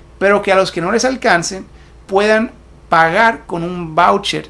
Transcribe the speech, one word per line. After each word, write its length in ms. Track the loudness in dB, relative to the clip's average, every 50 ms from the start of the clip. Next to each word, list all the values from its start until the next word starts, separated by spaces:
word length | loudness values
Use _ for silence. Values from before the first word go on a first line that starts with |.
| -20 -20 -8 -2
pero 220 | 2 2 2 2
que 120 | 2 2 2
a 20 |
los 160 | 2 2 0
que 80 | -2 -6
no 120 | -4 -2
les 120 | -2 0 0
alcancen 640 | -2 -4 -2 0 2 2 2 0 -4 -10 -10 -14 -18 -20 -20 -20 -20 -20 -20 -12
puedan 440 | -4 -2 0 2 2 2 0 0 -4 -8 -16 -20 -20 -20 -18 -6
pagar 580 | 0 2 2 2 2 2 2 2 2 0 -2 -10
con 180 | -10 -8 -8 -6
un 300 | -6 -8 -8 -8 -4 0
voucher 520 | 0 2 2 2 0 -2 -4 -6 -8 -8